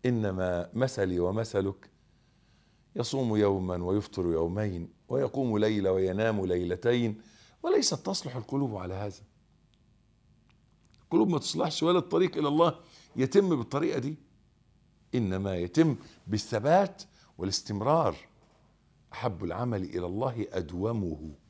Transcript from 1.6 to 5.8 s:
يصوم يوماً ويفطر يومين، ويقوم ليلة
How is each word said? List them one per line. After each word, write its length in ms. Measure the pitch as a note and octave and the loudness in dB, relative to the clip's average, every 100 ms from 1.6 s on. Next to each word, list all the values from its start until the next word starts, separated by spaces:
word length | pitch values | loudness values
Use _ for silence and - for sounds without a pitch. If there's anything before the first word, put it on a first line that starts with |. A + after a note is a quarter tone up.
| G2 F#2+ - _ _ _ _ _ _ _ _ _ _ - | -2 -4 -18 _ _ _ _ _ _ _ _ _ _ -6
يصوم 400 | A#2+ C3+ B2 G#2+ | -2 0 2 4
يوماً 480 | G2+ G2 F#2 F2+ | 4 4 0 -2
ويفطر 480 | F2 G2+ G2+ - F2 | 0 0 0 -2 0
يومين، 640 | D#2+ E2 F#2+ G#2+ F2 E2+ _ _ | 2 0 0 -4 -4 -10 _ _
ويقوم 500 | B2+ C3 C3+ B2+ G#2+ | -2 -2 0 0 2
ليلة 340 | A2 A2 | 2 2